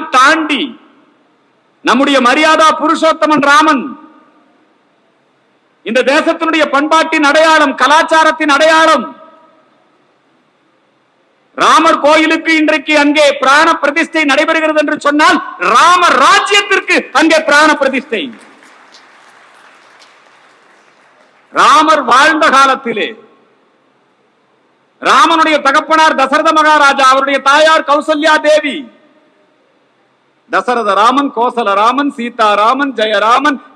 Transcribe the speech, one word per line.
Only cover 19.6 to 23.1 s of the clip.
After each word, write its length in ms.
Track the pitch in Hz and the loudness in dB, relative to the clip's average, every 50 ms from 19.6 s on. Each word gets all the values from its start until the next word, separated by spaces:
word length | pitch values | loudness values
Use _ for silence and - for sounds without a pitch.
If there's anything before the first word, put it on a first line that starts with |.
| - - _ _ _ _ _ _ - - _ _ _ _ _ _ _ _ _ _ _ _ _ _ _ _ _ _ _ _ _ _ _ _ _ _ _ _ - 151 | -20 -20 _ _ _ _ _ _ -20 -20 _ _ _ _ _ _ _ _ _ _ _ _ _ _ _ _ _ _ _ _ _ _ _ _ _ _ _ _ -2 0
ராமர் 420 | 185 226 269 302 311 311 311 294 269 233 | 2 4 4 4 2 2 0 0 0 0
வாழ்ந்த 340 | 240 262 285 311 320 311 320 302 - 277 | 2 2 2 2 2 0 0 0 2 2
காலத்திலே 500 | 285 269 262 - - 233 226 208 170 131 | 2 2 0 -2 -6 -8 -8 -6 -8 -8